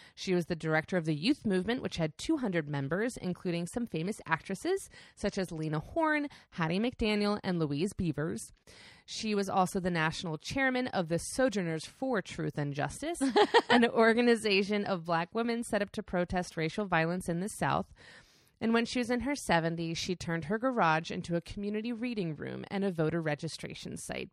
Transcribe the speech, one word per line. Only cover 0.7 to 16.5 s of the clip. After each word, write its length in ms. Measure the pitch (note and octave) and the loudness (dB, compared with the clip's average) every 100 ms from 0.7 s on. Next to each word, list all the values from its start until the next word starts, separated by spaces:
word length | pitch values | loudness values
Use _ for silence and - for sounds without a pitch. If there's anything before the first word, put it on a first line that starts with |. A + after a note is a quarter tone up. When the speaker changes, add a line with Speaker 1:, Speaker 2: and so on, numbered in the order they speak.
| D#3 D#3 F#3 | 0 2 0
Speaker 1:
of 80 | D#3 | 0
the 80 | |
youth 320 | D3 F#3+ D4+ A3 | 0 2 0 2
movement, 340 | F#3 F#3 B3+ | 0 0 -2
which 160 | G3 - | -2 -2
had 220 | D#3+ - | -2 -2
two 180 | - D#4+ | -2 0
hundred 320 | A#3+ F3 D3 | 0 -2 -2
members, 480 | D3 C#3 F3+ A#3+ - | -2 -2 0 -2 -4
including 500 | F3+ F3 F#3 E3+ F3 | -6 -4 -2 -2 -4
some 200 | A#3+ A#3 | -4 -4
famous 340 | D#3+ F3 A3+ - | -4 -4 -6 -4
actresses 640 | D#3+ - F#3+ D#4+ F#4+ - - - - | -4 -4 -6 -2 -2 -4 -18 -20 -6
such 220 | G3+ - | -4 -2
as 120 | F#3 | -4
Lena 280 | D#3+ D#3 D3+ | -4 -2 -2
Horne, 480 | - E4 D#4 D4+ C#4+ - - | -2 0 2 2 -2 -8 -12
Hattie 280 | - E3 F#3 | -4 0 0
McDaniel, 640 | A#3 - A3 G#3 G#3 G#3 | 0 0 0 2 2 0
and 160 | - F3 | 0 0
Louise 360 | D3+ C#3+ G3 | 0 0 -2
Beavers. 580 | - F3 D3 D#3+ A3+ - - - - - - - | 0 -2 0 -2 -6 -10 -18 -20 -20 -20 -20 -14
She 280 | - A3 | -6 0
was 140 | G#3 G3 | 0 2
also 320 | F#3+ F#3 G3 | 2 2 0
the 100 | F3+ | 0
national 460 | F3 D#3+ - F3 D#3 | 2 0 -2 -6 -6
chairman 520 | - C4+ C4+ B3+ B3+ | -4 0 2 2 0
of 200 | - D#3+ | -2 0
the 100 | E3+ | -2
Sojourners 680 | - - C4 G3 E3+ D#3+ - | -2 0 2 2 -2 -2 -6
for 340 | - C4 A3 | -6 -2 -2
Truth 380 | - - D3+ - | -2 -4 -4 -2
and 160 | C#3+ | -2
Justice, 440 | C#3+ C#3 - D4 F4 C4+ D#4 | -2 -4 -4 -6 0 2 6
Speaker 2:
<laughs> 260 | G#4 A#4 - | 6 6 6
Speaker 1:
an 160 | A#3+ A#3 | 6 6
organization 960 | - A3+ A3+ A#3+ A#3 A3 F#3+ G3+ G#3 | 6 6 6 6 4 4 2 2 0
of 220 | G#3 F#3 E3 | 0 -2 0
Black 280 | E3 F3 | 0 0
women 300 | A3+ A#3 A#3 | -2 -2 -2
set 160 | A#3+ G#3+ | -2 -2
up 100 | G3+ | -2
to 100 | - | -6
protest 560 | - F3+ F3 F#3 F3+ | -2 0 0 0 -2